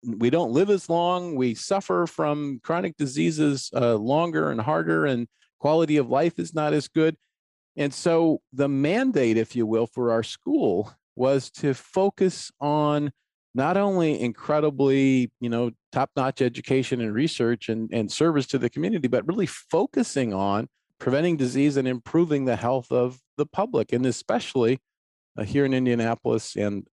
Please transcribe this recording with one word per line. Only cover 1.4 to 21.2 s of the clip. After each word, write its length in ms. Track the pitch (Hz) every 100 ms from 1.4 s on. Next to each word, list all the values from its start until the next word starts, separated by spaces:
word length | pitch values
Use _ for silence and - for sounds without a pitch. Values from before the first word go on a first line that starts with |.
| 123
suffer 520 | 113 - 196 - 180 170
from 540 | - 156 147 147 127
chronic 320 | - 170 190 -
diseases, 720 | 143 135 170 151 151 135 -
uh, 200 | - 120
longer 560 | 110 110 147 170 156 156
and 100 | 117
harder, 460 | 113 160 160 160 147
and 220 | 123 120 _ _ _
quality 360 | 139 160 160 151
of 140 | 120
life 280 | 131 165 -
is 140 | 165
not 220 | 160 151
as 140 | 147 -
good. 280 | 165 160 165 _ _ _ _ _
And 180 | - 143
so 500 | - 175 165 165 131 -
the 160 | 127 139
mandate, 720 | 135 147 214 269 202 120 110
if 180 | 110 123
you 80 |
will, 220 | 110 113 117
for 260 | - 120
our 100 | 113
school 680 | 117 - - 294 147 92 107 - _ -
was 340 | 127 139 -
to 200 | - 147
focus 800 | 131 - - 196 - 185 - - -
on 520 | 147 151 147 147 147 - _ _ _
not 240 | 120 143 190
only 420 | 202 185 160 110
incredibly, 1120 | 117 107 - 151 151 139 139 135 135 131 123 -
you 80 | 120
know, 220 | 117 120 - _
top-notch 520 | - 139 - 131 -
education 580 | 127 117 - 131 127 123
and 140 | 110
research 560 | 110 156 - 117 117 -
and, 180 | 113 110
and 180 | 117 104
service 340 | - 160 147 127
to 100 | 139
the 100 | 120
community, 400 | - 175 214 127
but 180 | 120 127
really 200 | 196 180
focusing 880 | - - 165 240 - 233 139 120
on 340 | 95 98 101 131 _ _ _
preventing 380 | 131 139